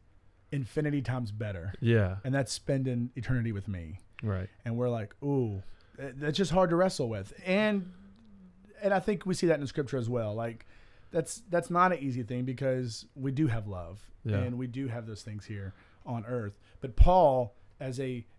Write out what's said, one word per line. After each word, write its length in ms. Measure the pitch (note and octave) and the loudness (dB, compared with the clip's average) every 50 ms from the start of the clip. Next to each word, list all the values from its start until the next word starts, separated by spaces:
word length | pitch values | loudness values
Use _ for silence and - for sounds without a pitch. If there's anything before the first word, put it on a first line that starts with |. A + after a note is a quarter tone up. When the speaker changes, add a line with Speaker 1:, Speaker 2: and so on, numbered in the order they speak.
| _ _ - - _ - _ _ _ - | _ _ -20 -20 _ -20 _ _ _ -8
Speaker 1:
infinity 500 | D3 C#3 B2 - - D#3 D3+ D3 D3 C#3+ | -6 -6 -6 -4 -2 -2 0 0 0 -2
times 300 | A#2+ A#2+ B2+ B2 B2 G2+ | -2 -2 -4 -4 -4 -6
better." 420 | G#2 G#2+ A2+ G#2 F#2 E2+ E2 G2 - - | -6 -6 -6 -6 -6 -8 -8 -10 -6 0
Speaker 2:
Yeah. 360 | A2+ A#2 A#2 A2 G2 F2+ F#2+ G2+ - | 2 4 4 6 4 2 0 -4 -4
Speaker 1:
And 100 | B2+ C3+ | -2 0
that's 180 | C#3 B2+ - | 0 0 -2
spending 580 | - - - - C#3 C3+ C3 C3 B2 A#2+ A#2 B2+ - | -4 -6 -4 -2 -2 0 0 0 0 0 -2 -4 -6
eternity 380 | C3 - - C3 A#2+ A2+ A#2 | -6 -2 0 0 0 0 -2
with 160 | G2+ G2 G2+ G#2 | -4 -4 -6 -6
me. 300 | F#2+ F2 E2 D#2 F#2+ - - - - - | -6 -8 -8 -10 -12 -14 -16 -18 -14 -6
Speaker 2:
Right. 260 | A#2 G#2+ F#2+ F#2 F#2 - - - - | -4 -4 -2 -2 -4 -8 -10 -10 -8
Speaker 1:
And 120 | A#2 A#2 | -4 -2
we're 140 | A#2+ B2 B2 | -2 -2 -2
like, 240 | A#2+ A2+ G#2+ - - - | -2 -4 -6 -8 -10 -6
Ooh, 400 | C#3+ C#3+ C#3 C3 A#2+ A2 G2 F#2+ - - - - - - - - | -2 0 0 2 0 0 -2 -6 -8 -10 -14 -16 -20 -20 -16 -12
uh, 60 | C#3 C3+ B2 | -12 -12 -8
that's 200 | C#3 D3 D3+ C3 F#3+ | -4 -2 0 0 2
just 120 | F#3+ C#3 | 2 4
hard 180 | E3 F#3+ F#3 E3+ | 4 4 6 6
to 60 | E3+ | 6
wrestle 320 | E3+ F#3 F#3+ - - C3 A2+ | 4 4 2 2 0 -2 -4
with. 240 | A2 G2 G2 - - - - | -4 -6 -8 -10 -14 -8 -2
And, 480 | F#3 F#3 G#3 G#3+ G#3+ G#3 G3 F3 F3+ - - - - - - - - - - - - - - - - - - | 0 2 2 4 2 2 0 -2 -6 -12 -18 -20 -20 -20 -20 -20 -20 -20 -20 -20 -20 -20 -20 -20 -20 -6 0
and 120 | G#3 G3 G3+ | 2 2 4
I 60 | F#3 | 4
think 260 | - G#3+ G#3 D#3+ - | 2 2 0 0 0
we 80 | F3+ E3+ | -2 0
see 140 | - F#3 E3 | 2 4 4
that 120 | D#3 C#3+ | 4 4
in 60 | C#3+ | 2
Scripture 320 | B2+ - D#3 C#3 - C#3 B2+ | -2 -2 -4 -2 -2 -2 -2
as 100 | A2+ A#2 | -2 0
well. 260 | B2 A#2 A2 G#2 G#2 | 0 -2 -2 -2 -2
Like, 320 | A2+ A#2 A#2 A2+ - - - - - - - - - - - | -4 -4 -6 -6 -10 -16 -20 -20 -20 -20 -20 -20 -20 -12 -6
that's, 320 | - E3 D#3 - - - - - | -4 -4 -2 -4 -6 -12 -6 -4
that's 200 | E3+ E3+ E3+ - | -2 -2 0 0
not 220 | E3+ F3 F3+ F#3 | 2 4 4 4
an 60 | F3 C#3+ | 2 0
easy 240 | C#3 C3+ A#2+ B2+ | -2 -4 -4 -4
thing 220 | A2+ G#2 B2 B2 B2+ | -4 -4 -4 -4 -4
because 600 | C3 B2+ - C3+ C3 B2+ B2+ B2+ A#2 A2 - - - - | -4 -4 -2 -2 0 0 0 -2 -6 -8 -10 -14 -16 -12
we 180 | C#3 C3 C#3 | -8 -6 -4
do 140 | B2+ C#3+ D#3+ B2 | 0 0 2 2
have 180 | A2 G#2 G2+ | 0 0 -2
love 340 | G#2 F#2 F2+ E2+ E2+ F#2+ G#2 - - - - - | -6 -8 -8 -10 -12 -14 -16 -18 -20 -16 -8 -4
Speaker 2:
Yeah. 120 | A2 G#2 G2+ | -2 0 0
Speaker 1:
and 180 | B2 B2 B2 B2 | 0 -2 -4 -4
we 80 | B2+ | -6
do 200 | B2 A#2 C3+ C#3 B2 | -6 -6 -6 -6 -6
have 180 | A2+ A#2 A2 | -6 -8 -8
those 160 | A2+ G#2+ G2 | -10 -12 -12
things 220 | - A2 G#2+ G2+ - | -12 -12 -12 -12 -12
here 300 | - G#2+ G2+ G2 F#2+ F#2+ - - - - - - | -12 -12 -10 -10 -12 -14 -16 -20 -20 -20 -16 -10
on 180 | - A#2+ A#2 A2 | -8 -8 -8 -6
earth. 340 | A#2+ B2+ A#2+ G#2+ G#2 - - - - - - | -6 -6 -4 -4 -6 -10 -12 -20 -20 -16 -12
But 160 | - - - | -12 2 8
Paul, 580 | - - F3+ F#3 F#3 E3 C#3+ C3 B2+ A#2+ G#2 - - - - - - | 8 10 10 10 10 8 8 6 4 0 -2 -6 -14 -20 -20 -14 -10
as 180 | C#3 C3 A#2+ C3 | -8 -8 -6 -6
a 240 | C3+ B2+ B2+ A#2+ - - - | -6 -6 -6 -8 -10 -12 -16